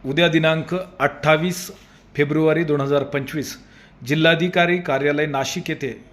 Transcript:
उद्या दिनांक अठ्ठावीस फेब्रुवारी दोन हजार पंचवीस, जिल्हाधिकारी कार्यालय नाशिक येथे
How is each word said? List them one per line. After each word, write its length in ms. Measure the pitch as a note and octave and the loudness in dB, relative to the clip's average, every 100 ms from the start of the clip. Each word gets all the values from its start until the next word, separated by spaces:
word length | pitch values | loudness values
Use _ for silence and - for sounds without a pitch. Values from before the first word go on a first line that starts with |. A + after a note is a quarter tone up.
| C3 | -2
उद्या 220 | D3 E3+ | 2 2
दिनांक 480 | D#3+ D#3+ D#3+ - F3+ F#3 - | 4 2 0 -4 -6 -8 -2
अठ्ठावीस 720 | C#3 - D3 D#3 F3+ F3+ - - - - - | -2 0 2 2 2 -4 -12 -18 -20 -20 -10
फेब्रुवारी 500 | - C#3+ D3+ D#3 D#3 | -2 0 2 2 2
दोन 160 | E3 D3 | 0 0
हजार 220 | C#3 C#3+ | 2 0
पंचवीस, 560 | C3+ C#3+ C3 D#3 B2+ - - - - - B2 | 0 -4 -4 -6 -8 -12 -20 -20 -20 -16 -2
जिल्हाधिकारी 720 | D3+ D#3+ E3 F3 F3 E3+ F3+ | 2 4 4 0 2 2 0
कार्यालय 480 | F3 C3+ D3 D3 D3+ | 0 0 0 0 -2
नाशिक 440 | C#3 C3 F3+ - | -2 -4 -6 -6
येथे 340 | D#3 C3+ A2 - | -6 -6 -10 -18